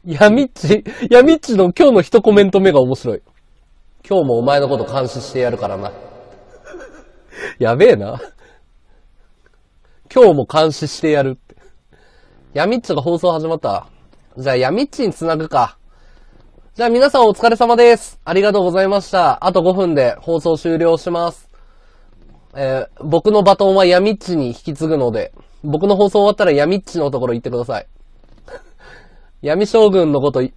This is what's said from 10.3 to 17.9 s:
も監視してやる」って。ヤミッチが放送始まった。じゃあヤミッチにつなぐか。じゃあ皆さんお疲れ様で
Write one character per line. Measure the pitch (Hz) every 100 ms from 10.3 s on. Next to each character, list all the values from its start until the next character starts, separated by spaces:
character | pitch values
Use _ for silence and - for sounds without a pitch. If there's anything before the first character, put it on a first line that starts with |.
も | 147 123
監 | 156 156
視 | 143 151
し | -
て | 160
や | 147
る」 | 135 -
っ |
て。 | _ - - _ _ _ _ _ _ _ _
ヤ | 143 180
ミ | 247
ッ |
チ | -
が | 147
放 | 139 170
送 | 180
始 | 160 160
ま | 160
っ |
た。 | 123 95 - _ _ _ _ -
じ | 135
ゃ |
あ | 127
ヤ | 127
ミ | 196
ッ | 285
チ | - 220
に |
つ | - 165
な | 160
ぐ | 160
か。 | 135 120 _ _ _ _ _ - _ _ _ _ -
じ |
ゃ | 233
あ |
皆 | 233 277
さ | 269
ん | 226
お |
疲 | 196 226
れ | 226
様 | 233 233
で | 240